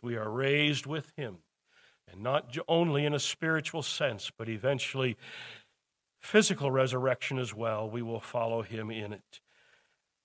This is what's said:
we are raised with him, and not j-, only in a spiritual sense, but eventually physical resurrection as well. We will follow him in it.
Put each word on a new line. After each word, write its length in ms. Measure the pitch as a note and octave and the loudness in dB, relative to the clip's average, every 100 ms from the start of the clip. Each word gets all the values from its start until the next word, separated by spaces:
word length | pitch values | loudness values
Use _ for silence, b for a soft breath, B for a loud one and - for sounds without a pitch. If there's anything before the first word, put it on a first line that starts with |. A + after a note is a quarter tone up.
we 120 | A#2+ A#2 | -6 -4
are 120 | G#2+ | -2
raised 560 | A2+ C3+ D3 D3 C#3+ C#3 | 0 2 4 4 2 -2
with 280 | D#3 - - | -6 -6 -8
him, 200 | C3 F2+ _ _ _ b b b - | -8 -10 _ _ _ b b b -20
and 100 | F2+ | -6
not 300 | A2+ C#3+ C3 | 0 0 0
j-, 100 | C3 - | -6 2
only 380 | E3 E3+ C#3+ D3 | 4 4 4 2
in 100 | D3 | 2
a 40 | |
spiritual 640 | - - D#3+ D#3+ D3+ E3 | -2 -2 0 0 0 -4
sense, 500 | C3+ - D3 G#2+ - - | -4 0 0 -2 -8 -8
but 100 | A2+ | -6
eventually 680 | A2 B2+ C#3 - C3+ C3 A2+ B B B B B B _ _ _ _ | -2 0 0 0 -2 -2 -2 B B B B B B _ _ _ _
physical 520 | - G#3 G#3 D3 C#3 | 2 6 6 4 2
resurrection 680 | C3 C3 B2+ C3 B2 - C3+ | 4 4 2 0 0 -2 -2
as 160 | B2 | -4
well. 360 | G#2+ A2+ G#2+ A2 | -4 -2 -2 -4
We 120 | A#2 | -4
will 200 | A#2 A2+ | -4 -6
follow 400 | - B2 A2+ A2+ | -4 -2 0 0
him 300 | G#2+ A2+ G#2+ | -2 -6 -6
in 200 | A2 G#2 | -6 -8
it. 300 | G2+ _ - _ b b b b b b _ | -10 _ -20 _ b b b b b b _